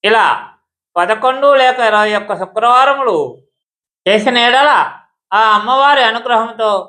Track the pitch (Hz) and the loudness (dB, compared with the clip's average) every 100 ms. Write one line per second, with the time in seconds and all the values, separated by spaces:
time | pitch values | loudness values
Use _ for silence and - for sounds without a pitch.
0 | 202 220 170 110 - _ _ _ _ 175 | 2 2 0 -2 -8 _ _ _ _ -4
1 | 180 214 254 262 277 269 254 254 226 214 | -2 -2 -2 0 2 4 2 0 0 0
2 | 214 208 208 175 185 220 240 247 277 277 | 0 -2 -6 -8 -6 -2 0 2 2 0
3 | 254 170 131 - _ _ _ _ _ _ | -2 -2 -4 -10 _ _ _ _ _ _
4 | 180 214 233 240 240 247 294 226 147 - | -2 0 0 0 2 2 2 2 -2 -8
5 | _ _ _ 202 220 208 214 262 277 277 | _ _ _ 0 2 0 0 0 2 2
6 | 233 226 240 226 226 220 220 196 | 0 -2 -2 -2 -2 -4 -2 -2